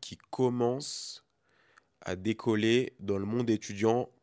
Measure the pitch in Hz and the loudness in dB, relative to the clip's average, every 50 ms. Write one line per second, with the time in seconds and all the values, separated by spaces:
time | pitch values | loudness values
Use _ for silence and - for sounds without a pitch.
0 | - - - - _ _ - - 127 123 120 123 120 120 123 139 151 - - - | -16 -16 -16 -16 _ _ -2 0 2 2 2 2 2 2 0 -2 -4 -8 -8 -8
1 | - - - - _ _ _ _ _ _ _ _ _ _ _ _ _ _ _ _ | -10 -12 -14 -16 _ _ _ _ _ _ _ _ _ _ _ _ _ _ _ _
2 | - - 92 92 92 110 110 - - 120 110 107 107 110 117 123 127 - - - | -8 -6 -6 -4 -2 -2 -2 0 0 0 2 4 4 4 4 4 2 0 -4 -8
3 | 98 98 101 98 98 101 110 123 123 117 110 104 - - 104 98 104 110 113 123 | -4 -2 -2 -2 -2 -2 -2 0 0 2 0 0 0 -4 -4 0 2 4 4 2
4 | 123 - _ _ | 0 -4 _ _